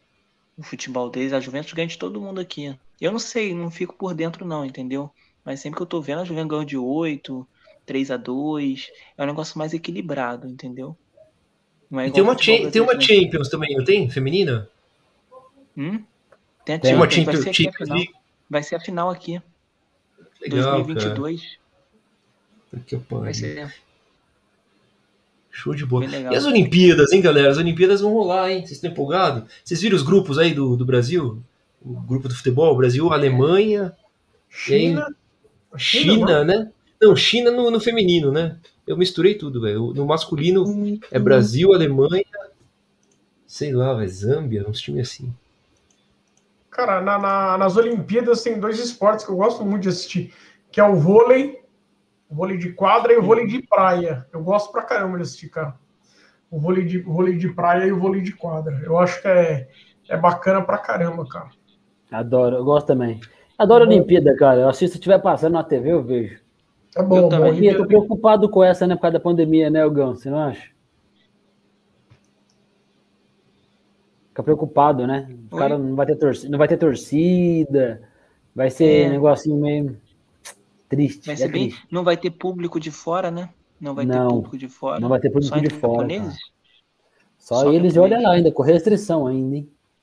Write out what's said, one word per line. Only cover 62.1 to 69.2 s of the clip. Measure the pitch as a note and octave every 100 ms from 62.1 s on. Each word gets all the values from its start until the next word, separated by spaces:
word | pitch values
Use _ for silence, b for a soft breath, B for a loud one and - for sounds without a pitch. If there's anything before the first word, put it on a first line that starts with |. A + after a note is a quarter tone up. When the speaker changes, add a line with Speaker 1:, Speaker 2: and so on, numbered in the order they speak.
Speaker 3:
Adoro, | A2+ A#2 B2+ B2 B2
eu |
gosto | C3 D3 -
também. | C3 A#2 A2 b b b -
Adoro | G#3 A#3
a | A3+
Speaker 4:
Bom. |
Speaker 3:
Olimpíada, | G#3 - F3 D3
cara. | C3+ C#3 B2+
Eu | C3
assisto, | C3 F3 -
se |
tiver | F3 F#3+
passando | F#3+ C#3 D#3+
na | E3+
T | - C3+
V, | C3
eu | E3+
vejo. | A#2+ B2 G#2 F#2 _ _ _ _ _ -
Speaker 4:
É |
bom, | F#3+ F#3
Speaker 1:
Eu |
Speaker 4:
bom. | F3
Speaker 1:
também. | E3 D#3 E3+
Speaker 3:
E | G3+
eu | F#3+
tô | G3
preocupado | G#3 G#3 A3 A3 G#3+ G#3
com | F#3+
essa, | F#3 F3+ F3+
né, |
por | F3
causa | E3+
da | E3